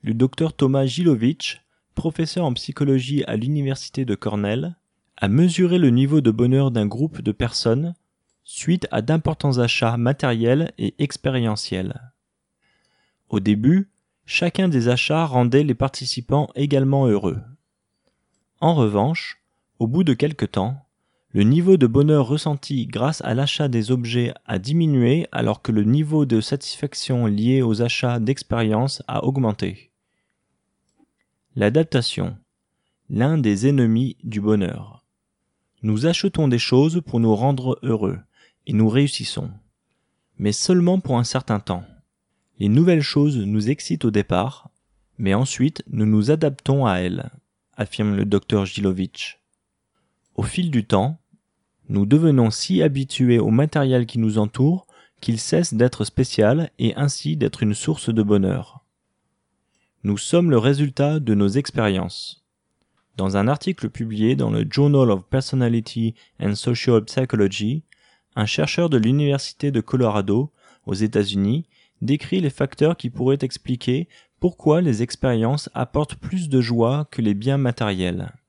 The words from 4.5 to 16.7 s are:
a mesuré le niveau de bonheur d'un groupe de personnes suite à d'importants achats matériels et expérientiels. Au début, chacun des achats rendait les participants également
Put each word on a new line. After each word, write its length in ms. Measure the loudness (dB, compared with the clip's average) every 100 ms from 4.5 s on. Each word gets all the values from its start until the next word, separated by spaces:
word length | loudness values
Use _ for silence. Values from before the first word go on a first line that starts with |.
| -2 -4 -10 _ _ _ -4
a 100 | 0
mesuré 520 | 4 4 4 2 4
le 120 | 4
niveau 300 | 4 2 2
de 100 | 2
bonheur 400 | 2 2 2 2
d'un 160 | 0 -2
groupe 340 | -2 -6 -4
de 120 | -6
personnes 640 | -4 -4 -4 -2 0 -2 -8 _ _ _ _
suite 420 | _ -12 -2 -2 -2
à 100 | -4
d'importants 560 | 0 0 0 -2 -2 0
achats 380 | 0 0 0 0
matériels 760 | 0 0 0 0 2 2 0 -4
et 160 | -6 -2
expérientiels. 1120 | -6 -4 -4 0 -2 -4 -6 -6 -6 -10 -16 _ _ _ _ _ _ _ _ _ _ _ _
Au 120 | -2
début, 480 | 2 2 4 2 0 _ _ _ _
chacun 420 | -2 -2 0 0
des 200 | 2 2
achats 380 | 0 0 -2 0
rendait 380 | 2 4 4
les 100 | 2
participants 760 | 0 -2 -4 -8 -8 -2 -2 -2
également 520 | -2 0